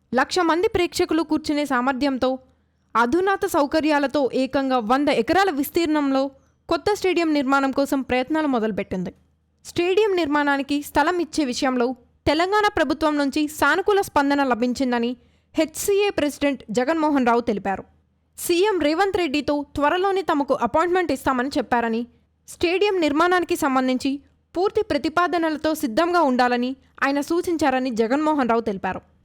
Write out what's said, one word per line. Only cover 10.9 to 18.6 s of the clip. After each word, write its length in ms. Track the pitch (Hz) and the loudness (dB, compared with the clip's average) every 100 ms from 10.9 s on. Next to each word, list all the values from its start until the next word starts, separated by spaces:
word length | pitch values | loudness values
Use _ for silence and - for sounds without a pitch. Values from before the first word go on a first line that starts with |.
| 311 302 359 | 0 2 0
ఇచ్చే 260 | 320 - | -2 -2
విషయంలో 500 | 269 240 269 254 240 247 _ _ - | -2 -2 0 0 0 -2 _ _ -2
తెలంగాణ 420 | 311 359 415 415 403 | 0 2 2 2 2
ప్రభుత్వం 420 | 285 311 311 294 | 0 0 0 0
నుంచి 300 | 277 302 294 | 0 -2 -4
సానుకూల 520 | - 285 330 381 392 | 0 0 2 2 2
స్పందన 440 | 381 294 277 285 | 2 0 2 2
లభించిందని 720 | 277 226 247 247 262 240 233 254 _ _ _ | 0 0 -2 -2 -2 0 -2 -6 _ _ _
హెచ్సీఏ 560 | - 311 - - 403 415 | -2 -2 -2 0 2 2
ప్రెసిడెంట్ 520 | - 294 - 285 254 - | 0 -2 0 -2 -2 -4
జగన్మోహన్ 560 | 208 254 330 302 285 240 | -2 0 0 2 2 2
రావు 140 | 233 | 2
తెలిపారు. 440 | 240 202 196 190 - _ _ _ _ - | 0 -4 -4 -6 -10 _ _ _ _ -8
సీఎం 420 | - 339 | -2 2